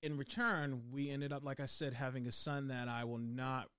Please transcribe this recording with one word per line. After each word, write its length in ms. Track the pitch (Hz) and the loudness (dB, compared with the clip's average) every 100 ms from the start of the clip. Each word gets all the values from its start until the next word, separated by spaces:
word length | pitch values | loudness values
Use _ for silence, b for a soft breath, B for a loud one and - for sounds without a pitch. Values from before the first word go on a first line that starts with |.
in 140 | 151 147 | -2 -2
return, 720 | 135 226 240 180 143 127 120 | -2 2 4 4 2 0 -2
we 180 | 139 143 | -2 0
ended 220 | 139 143 | 0 0
up, 100 | 143 | -2
like 160 | 143 135 | -2 -2
I 80 | 139 | 0
said, 280 | - 147 | 0 0
having 320 | 120 131 127 123 | 0 0 0 0
a 40 | |
son 360 | - - 143 139 | 0 2 0 0
that 180 | 123 120 | -2 -2
I 180 | 117 | 0
will 140 | 117 117 | 0 0
not, 520 | 117 123 131 131 107 | -2 0 0 0 -2